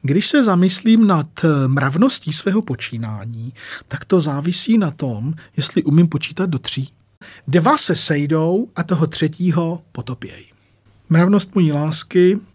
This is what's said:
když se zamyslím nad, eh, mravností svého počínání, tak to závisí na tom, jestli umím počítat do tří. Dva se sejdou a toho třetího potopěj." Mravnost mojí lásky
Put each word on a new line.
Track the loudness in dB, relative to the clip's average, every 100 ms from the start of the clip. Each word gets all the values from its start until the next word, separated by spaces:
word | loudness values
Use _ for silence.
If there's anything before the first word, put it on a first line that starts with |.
když | 0 0 2
se | 2
zamyslím | 2 2 2 2 2 4 4
nad, | 2 -2 -2
eh, | 0 2 0
mravností | 0 -2 0 0 0 -2
svého | -2 0 -2
počínání, | -4 -8 -8 -8 -8 -10 -12 -12 -14 -14 -18 -18 _
tak | -14
to | 0 0
závisí | 0 -2 -2 -2 2 2
na | 0
tom, | -4 -6 -4 -8 -8 -8 -4
jestli | -2 -2
umím | 2 2 2
počítat | 0 -6 -6 -4
do | -4
tří. | -6 -8 -8 _ _ _ -20 -16 -2
Dva | 2 2 2
se | 2
sejdou | 0 0 0 0 0 0 0 -2
a | -6
toho | -4 -2 -2
třetího | -2 -4 -2 -2 0 -2 -6 _
potopěj." | -14 -12 -12 -14 -18 -20 _ _ _ _ _ _
Mravnost | 2 4 2 0
mojí | 0 2
lásky | 2 -2 -4 0 4 4 2 -6